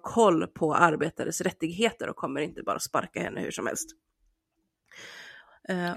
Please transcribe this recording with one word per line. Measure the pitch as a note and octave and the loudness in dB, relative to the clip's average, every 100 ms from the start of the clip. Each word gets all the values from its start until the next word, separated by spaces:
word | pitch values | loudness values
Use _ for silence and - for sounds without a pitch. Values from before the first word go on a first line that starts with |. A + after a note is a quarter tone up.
koll | - A#3 G#3+ E3 F3+ | 0 6 6 6 2
på | - D#3+ | 0 0
arbetares | - E3+ D3+ D#3+ - - - | 4 4 4 0 -2 -6 -2
rättigheter | F3+ - E3 F3 A#3 - - | -4 -2 -6 0 0 0 -6
och | - | -6
kommer | C#3+ C#3 | -6 -4
inte | D3+ D#3+ | -4 -6
bara | - - | -4 -4
sparka | - D3 F3+ - | -2 -2 -2 -6
henne | - - | -6 -4
hur | - | -6
som | - - | -4 -4
helst. | - - - _ _ _ _ _ _ _ _ _ - - - - - - _ - | -4 -8 -14 _ _ _ _ _ _ _ _ _ -20 -18 -18 -18 -20 -20 _ -4
Eh, | F#3 F3 | -2 -2